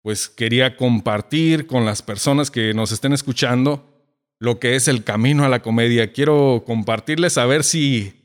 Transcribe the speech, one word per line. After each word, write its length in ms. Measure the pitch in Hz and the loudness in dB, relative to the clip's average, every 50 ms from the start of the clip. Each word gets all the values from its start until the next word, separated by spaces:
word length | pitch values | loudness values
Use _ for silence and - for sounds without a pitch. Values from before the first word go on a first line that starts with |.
pues, 260 | _ 107 107 - - - | _ -6 -6 -6 -6 -10
quería 460 | _ - 120 113 117 127 127 131 123 | _ -4 -2 0 2 2 2 0 0
compartir 880 | - 127 123 120 110 - 113 107 104 - - 147 156 160 160 160 156 143 | -2 0 0 0 0 0 -2 -2 -4 -4 -4 -2 0 2 2 0 0 -2
con 160 | - - 127 113 | -2 -2 0 0
las 160 | 110 104 - - | 0 -2 -6 -8
personas 480 | - 104 98 - 143 139 147 143 127 | -10 -10 -4 0 0 0 0 0 -2
que 220 | - 120 110 110 107 | -2 -2 -2 -2 -2
nos 160 | 110 110 104 | -2 -2 -4
estén 220 | 110 - - 139 143 | -4 -4 -2 -2 -2
escuchando 800 | 139 - 139 120 - 143 123 123 123 127 147 147 139 - _ _ _ _ _ _ _ _ _ _ | -2 -2 -6 -4 -2 0 0 2 2 2 0 -2 -4 -8 _ _ _ _ _ _ _ _ _ _
lo 220 | _ 110 120 117 117 | _ -2 -2 -2 0
que 160 | - 120 123 | 0 0 0
es 120 | 131 127 | 2 2
el 160 | 147 131 120 107 | 0 0 0 -2
camino 420 | - 104 107 113 135 147 147 143 | -4 -2 0 2 2 2 2 2
a 40 | 135 | 2
la 120 | 127 117 - | 0 0 -2
comedia. 480 | 113 113 117 117 120 120 117 113 110 | -2 0 2 2 2 2 2 0 0
Quiero 520 | - 131 143 151 151 147 143 135 127 113 - | -2 0 2 2 4 4 4 4 2 0 -2
compartirles 720 | - 117 113 101 117 113 110 - - 156 160 175 175 - 143 | -4 -4 -4 -2 -2 -4 -4 -4 -4 -2 0 0 0 0 0
a 60 | 120 | 2
ver 160 | 123 139 156 143 | 2 2 2 0
si 500 | - - 165 147 139 131 113 101 95 - _ | 0 0 0 0 0 0 -2 -2 -6 -12 _